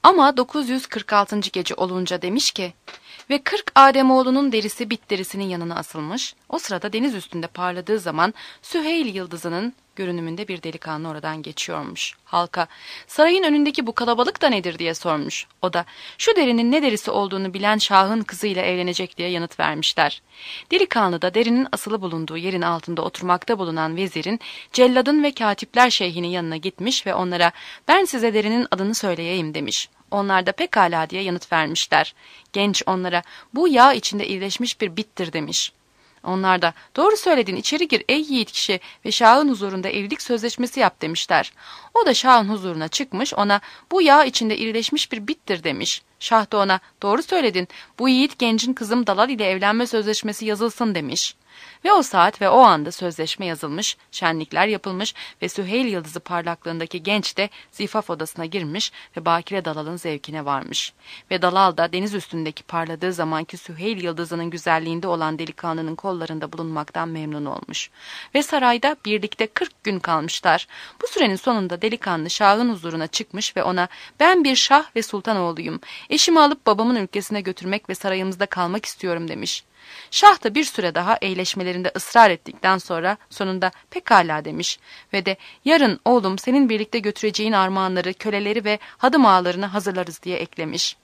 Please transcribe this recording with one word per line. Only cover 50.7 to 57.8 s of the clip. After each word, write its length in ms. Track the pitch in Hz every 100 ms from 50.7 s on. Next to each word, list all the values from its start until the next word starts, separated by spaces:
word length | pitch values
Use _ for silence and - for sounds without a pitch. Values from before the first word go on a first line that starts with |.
| - 233 175
demiş. 400 | 143 151 - - _ - - - 359
Ve 80 |
o 100 | 403
saat 380 | - 190 170 -
ve 80 | 196
o 100 | 226
anda 320 | 240 160 151
sözleşme 540 | - 180 160 160 - 185
yazılmış, 520 | 160 156 160 220 - _
şenlikler 560 | - 175 160 156 - 202
yapılmış 460 | 202 196 185 220 - - -
ve 80 | 180
Süheyl 360 | - 185 233 254
yıldızı 340 | 185 156 170
parlaklığındaki 840 | - 175 170 170 170 165 165 180
genç 340 | 165 208 - -
de 120 | 202 - -
zifaf 380 | -